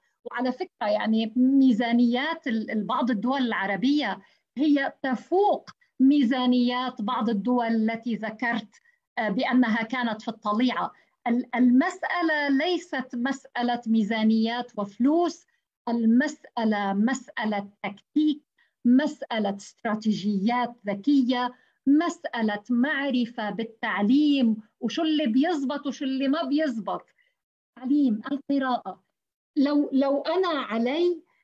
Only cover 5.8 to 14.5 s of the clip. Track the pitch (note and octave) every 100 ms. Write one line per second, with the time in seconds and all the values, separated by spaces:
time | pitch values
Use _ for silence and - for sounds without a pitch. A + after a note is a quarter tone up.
5.8 | _ - C4+ D4 A#3 C4 B3+ B3 A#3+ B3
6.8 | B3+ B3 G#3+ B3+ B3 G3+ G3+ B3 A3+ A3+
7.8 | A3 A3+ A#3+ G#3 G#3+ G#3+ A#3+ A3+ A3 _
8.8 | _ _ _ - G#3+ G3 C4 B3+ A#3 A3+
9.8 | A3+ C4 A#3 G#3+ - A3 G#3+ G#3 B3+ F3
10.8 | F3+ - _ _ A#3+ A#3+ - A#3+ B3+ B3
11.8 | F4+ F#4 - F4 E4 D4+ C#4+ C4+ F4 F4
12.8 | - C4+ B3+ A#3+ B3+ C4+ - B3 A#3+ A#3+
13.8 | A3+ A3+ G3+ A3 A3 A3 A3+